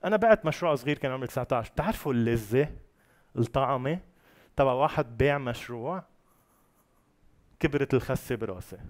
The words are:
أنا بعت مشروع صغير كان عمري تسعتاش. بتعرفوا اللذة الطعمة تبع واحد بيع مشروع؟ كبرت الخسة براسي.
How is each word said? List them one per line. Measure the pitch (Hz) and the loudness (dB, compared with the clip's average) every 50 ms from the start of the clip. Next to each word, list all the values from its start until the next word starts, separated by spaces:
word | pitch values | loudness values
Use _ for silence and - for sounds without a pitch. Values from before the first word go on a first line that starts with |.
| - | 0
أنا | 185 214 | 0 0
بعت | 208 202 226 220 202 - | 4 6 6 6 6 6
مشروع | 160 147 - 175 170 151 | -2 -2 0 0 0 0
صغير | 135 120 139 147 139 | 0 0 -2 -2 0
كان | - 135 127 | 0 -4 -2
عمري | 135 131 | -2 -6
تسعتاش. | 120 - 135 123 - 135 123 110 - | -4 -4 -4 -2 0 0 -2 -2 -4
بتعرفوا | - - 147 190 220 - - 151 131 | -4 -2 -2 -2 -2 -2 -2 0 2
اللذة | 120 117 113 117 117 110 101 110 131 147 147 - - - - _ _ _ _ _ _ _ _ _ | 2 4 4 2 0 0 0 0 2 2 0 -4 -14 -18 -20 _ _ _ _ _ _ _ _ _
الطعمة | - 117 113 - 139 135 123 139 127 127 135 160 185 - - _ _ _ _ _ - - _ _ | -2 -2 0 0 -2 0 0 0 -2 -2 -2 -4 -4 -6 -14 _ _ _ _ _ -20 -20 _ _
تبع | - 139 135 123 | 2 4 4 4
واحد | 127 143 156 - - 147 117 117 110 | 2 2 0 2 -2 -4 -4 0 2
بيع | 127 143 143 143 | 2 2 2 2
مشروع؟ | 135 123 120 - - - 120 117 113 143 175 190 165 _ _ _ _ _ _ _ _ _ _ _ _ _ _ _ _ _ _ _ _ _ _ _ _ _ _ _ _ _ _ _ | -2 -4 -6 -6 -8 -12 -10 -8 -6 -6 -6 -8 -10 _ _ _ _ _ _ _ _ _ _ _ _ _ _ _ _ _ _ _ _ _ _ _ _ _ _ _ _ _ _ _
كبرت | - 156 139 143 143 - - | -2 0 2 2 0 2 2
الخسة | 127 - - 131 127 - - 127 | 0 2 0 -6 -6 -4 -6 -6
براسي. | 113 113 104 95 90 - - - 90 - - | -6 -4 -8 -8 -10 -12 -16 -16 -16 -16 -16